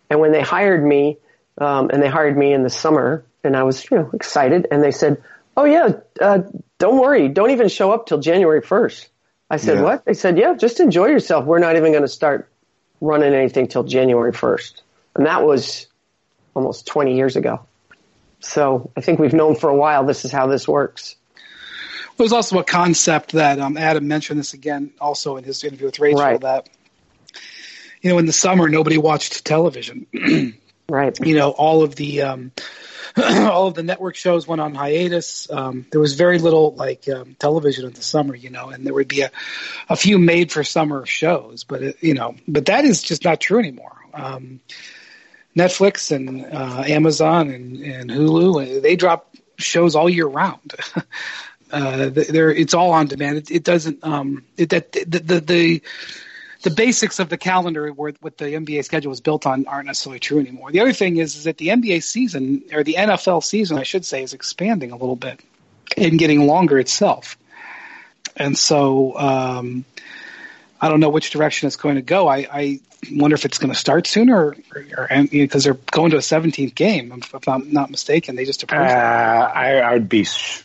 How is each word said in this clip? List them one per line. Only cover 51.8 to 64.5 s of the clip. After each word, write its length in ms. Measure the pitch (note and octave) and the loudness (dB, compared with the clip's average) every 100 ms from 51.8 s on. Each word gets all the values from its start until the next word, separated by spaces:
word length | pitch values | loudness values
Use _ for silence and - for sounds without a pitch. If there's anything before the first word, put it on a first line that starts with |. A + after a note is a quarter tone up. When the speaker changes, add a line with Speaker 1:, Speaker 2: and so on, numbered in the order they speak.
| C3+ C3 C3+ | -4 -4 -2
Speaker 3:
th-, 180 | C#3 D3+ | -2 0
they're, 240 | D#3+ D#3+ | 2 2
it's 220 | D#3 D3+ | 2 2
all 180 | E3+ F3+ | 2 4
on 160 | D#3+ D3 | 2 0
demand. 300 | C#3 C#3+ D3 | -4 -6 -6
It, 120 | D3 | -4
it 140 | E3+ | -4
doesn't, 400 | E3 F3 D#3 C#3 | 0 0 -2 -8
um, 400 | D#3+ D3 C3+ C#3 _ - | -6 -6 -6 -8 _ -4
it, 140 | E3 | -2
that, 200 | F3 - | -2 -2
the, 280 | - E3+ E3+ | -8 -4 -6
the, 200 | D#3+ F3 | 0 -2
the, 420 | D#3 F3 E3+ E3 - - - - - - - - | 2 2 2 0 -6 -18 -18 -20 -20 -20 -20 -6
the 60 | F#3 | -4
basics 500 | D#3+ A#3+ A3 G#3 - | 0 2 2 -2 -4
of 100 | E3+ | -6
the 80 | E3 | -4
calendar 520 | F#3 F#3 E3+ D#3 D3+ | -2 0 0 -4 -8
where, 180 | C#3+ D3+ C#3+ | -8 -10 -10
what 180 | D#3+ - | -18 -10
the 180 | D3 D#3 | -8 -8
N 100 | D3+ | -6
B 120 | D3 | -6
A 60 | |
schedule 300 | C3+ D#3+ C#3+ | -4 -4 -4
is 80 | B2+ | -6
built 240 | D#3+ D3+ C#3 | -2 -2 0
on 200 | C3 C3 | -2 -4
aren't 200 | C#3 C#3 | -8 -8
necessarily 320 | - C#3 B2+ | -10 -10 -10
true 180 | - D3 | -2 -2
anymore. 320 | C3 B2+ - | -2 -10 -4
The 100 | E3+ | 0
other 100 | B3+ | 2
thing 240 | A3 F#3+ E3 | 2 0 0
is, 220 | D#3 D3 | -2 -4
is 80 | D#3 | -8
that 120 | D#3 | -6
the 140 | D#3+ | -2
N 80 | A#3 | 0
B 140 | A#3 | 0
A 80 | E3+ | -2
season, 640 | - A3+ B3+ D#3 C3 C3+ - | -4 -4 -4 -4 -4 -4 -4
or 100 | D3+ | -4
the 140 | D3 E3 | -2 0
N 120 | G#3+ | 0
F 160 | F#3 - | 0 0
L 140 | F3 | 0
season, 380 | - G#3 F#3+ D3 | -2 -2 -2 -4
I 60 | |
should 200 | C3 F#3+ | -4 -6
say, 180 | - C3+ | -6 -10
is 120 | C3 | -10
expanding 580 | C3 - | -12 -12